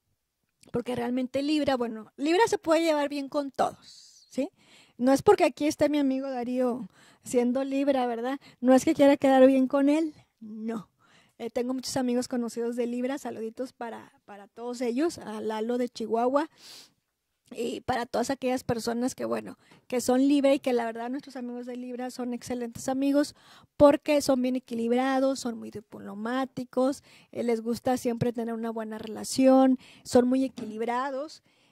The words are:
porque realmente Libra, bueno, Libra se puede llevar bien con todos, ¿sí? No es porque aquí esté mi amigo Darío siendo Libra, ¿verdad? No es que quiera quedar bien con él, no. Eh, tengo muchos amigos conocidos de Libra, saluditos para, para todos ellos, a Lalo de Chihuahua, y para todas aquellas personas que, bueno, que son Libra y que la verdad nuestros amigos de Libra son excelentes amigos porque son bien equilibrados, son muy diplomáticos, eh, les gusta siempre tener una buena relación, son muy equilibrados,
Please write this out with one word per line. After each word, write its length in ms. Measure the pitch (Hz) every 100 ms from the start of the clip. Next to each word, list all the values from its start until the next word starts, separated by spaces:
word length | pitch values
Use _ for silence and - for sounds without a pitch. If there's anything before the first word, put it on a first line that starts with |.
| _ _ _ _ _ _ _
porque 240 | 240 240 240
realmente 460 | 240 247 254 269
Libra, 340 | 285 302 285 262
bueno, 340 | 233 220 214 -
Libra 260 | 285 349 453
se 100 | 403
puede 240 | - 320
llevar 260 | 330 302 285
bien 200 | 285 269
con 240 | 294 277
todos, 720 | - - - - - - - _
¿sí? 200 | - 302 - _ - _ -
No 140 | 247
es 100 | 269
porque 220 | - -
aquí 220 | 320 - 294
esté 220 | - 294
mi 100 | 294
amigo 300 | 277 262 277
Darío 600 | 254 240 247 254 240 190 _ _ _
siendo 400 | - 247 240 254
Libra, 420 | 269 269 285 262 247
¿verdad? 340 | 226 247 277 - _
No 140 | 247
es 100 | 262
que 100 | -
quiera 220 | 311 277 285
quedar 300 | 269 269 262
bien 220 | 269 262
con 200 | 277 277
él, 240 | 302 320 - _ _
no. 500 | 220 220 220 226 - _ _ _ _ -
Eh, 120 | 233
tengo 220 | 262 247
muchos 240 | 262 - 277
amigos 300 | 247 240 247
conocidos 480 | 254 233 233 233
de 140 | 247 240
Libra, 280 | 247 254 285
saluditos 560 | 240 226 220 226 254
para, 400 | - 233 220 - _
para 240 | - 202 196
todos 320 | - 240 247
ellos, 380 | 247 233 330 277
a 220 | 220 214
Lalo 380 | 214 220 226 247
de 100 | 247
Chihuahua, 640 | - 214 226 247 277 320 _ - - - _ _ _ _ _ _
y 280 | - 233 -
para 240 | - 247 240
todas 240 | - 240
aquellas 340 | 269 254 254
personas 500 | - 233 240 233 254
que, 100 | -
bueno, 320 | 226 233 208 - _ - -
que 140 | 247
son 260 | 240 254 277
Libra 260 | 285 269
y 60 | 277
que 140 | 269
la 120 | 247
verdad 240 | 233 226 240
nuestros 260 | 277 277 254
amigos 280 | 240 240
de 120 | 247 247
Libra 340 | 254 247 254
son 240 | 247 247
excelentes 540 | 240 - 247 233 - -
amigos 480 | 262 277 285 294 - - - _ -
porque 440 | 285 302 - 294
son 220 | 277 262
bien 140 | 254 254
equilibrados, 800 | - 233 233 247 262 262 269 269
son 180 | 247 226
muy 140 | 220
diplomáticos, 1300 | 208 - 214 202 202 220 254 262 - 247 - 262 285 - - _
eh, 140 | -
les 160 | 233 226
gusta 380 | 226 226 - 254
siempre 340 | 247 233 240
tener 200 | 233 226
una 180 | 226 226
buena 280 | 226 220 214
relación, 800 | 220 214 208 - 262 262 262 254 - -
son 240 | - 254 247
muy 160 | 262
equilibrados, 1040 | 269 - 214 214 233 240 277 262 311 - _ _ _